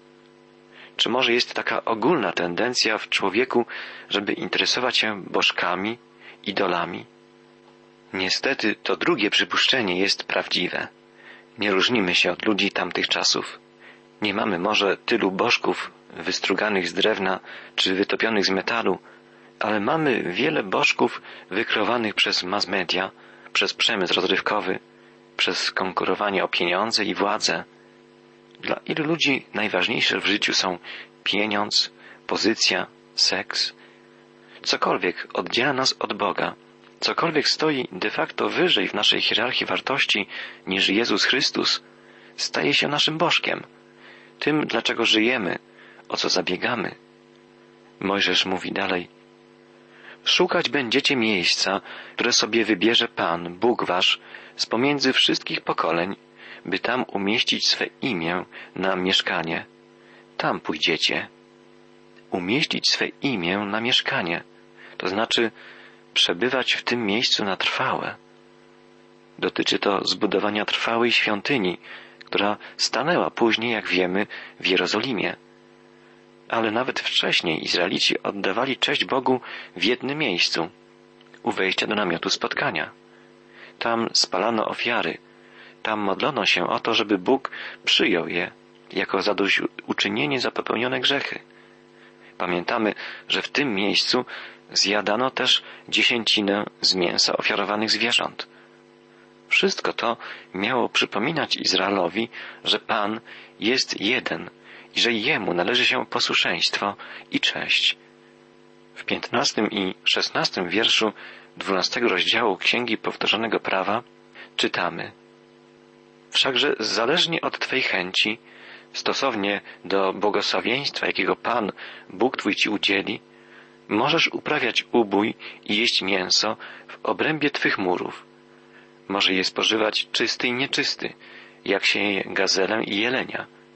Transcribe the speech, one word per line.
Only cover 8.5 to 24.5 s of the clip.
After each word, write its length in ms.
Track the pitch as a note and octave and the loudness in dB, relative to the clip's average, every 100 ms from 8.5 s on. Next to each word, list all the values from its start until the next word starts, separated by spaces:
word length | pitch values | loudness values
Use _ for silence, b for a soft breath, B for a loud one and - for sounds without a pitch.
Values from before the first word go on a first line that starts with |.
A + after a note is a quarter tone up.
| C3+ A2 - | 0 0 -2
to 140 | - G2 | -2 0
drugie 340 | - E3+ G2+ | 2 2 2
przypuszczenie 680 | - G2 - - C3 G#2 F2+ | 2 2 2 2 4 2 2
jest 260 | G2 - | 2 0
prawdziwe. 640 | - F#2+ F2+ - F2 - - - - B B B B - | -2 -4 -2 -2 -2 -4 -8 -10 -20 B B B B -4
Nie 120 | G#2 | 2
różnimy 440 | F#2+ G#2+ A#2+ F2+ | 4 4 2 2
się 180 | F2 F2+ | 2 2
od 140 | F2 - | 0 0
ludzi 240 | G2+ G2+ | 2 0
tamtych 380 | - F2+ F2 F2+ | 0 -4 -2 -2
czasów. 500 | F2 F2 - - - - - B B B - | 0 0 0 -4 -10 -20 -20 B B B -6
Nie 120 | G#2+ | -4
mamy 240 | G2 A#2 F2 | -2 0 0
może 380 | F#2+ G#2+ G2 F2 | 2 2 2 0
tylu 340 | - A#2 G2 | 0 0 2
bożków 600 | F#2 A2 A#2 - F2+ - - - | 2 2 0 0 -4 -6 -14 -20
wystruganych 760 | - E2 - - F#2+ G#2+ G2+ E2+ | -12 -6 -4 0 0 2 0 -2
z 60 | |
drewna 460 | F2 G2 G2+ F#2+ F#2+ - B B - | 0 2 2 0 -2 -6 B B -2
czy 180 | - | 0
wytopionych 520 | F#2 G2+ - A2+ A2 F#2+ | 2 2 0 0 2 2
z 40 | |
metalu, 480 | F#2+ F#2 A#2 G#2 F2+ - B B B B - | 0 0 0 0 0 -4 B B B B -6
ale 220 | G#2+ G#2+ | -2 0
mamy 420 | G#2 D#3+ D3+ A2+ | 2 2 2 2
wiele 400 | - F2+ C#3 D3+ | 0 0 0 0
bożków 600 | G#2 B2 C#3+ - B2 - B B B | 0 0 2 2 0 0 B B B
wykreowanych 640 | F#2+ A#2 A#2 G2+ A#2+ A2 | -4 0 0 2 2 0
przez 280 | F#2+ - F#2 | 0 2 2
mass 260 | F2+ G2+ F2+ | 0 -2 0
media, 420 | G2 E2+ F2+ F#2+ - B B B | -2 0 -2 -2 -6 B B B
przez 220 | - G2 | -2 -2
przemysł 400 | - - A2 F2+ | 0 0 2 2
rozrywkowy, 640 | F#2 F#2 F#2 - | 2 2 0 0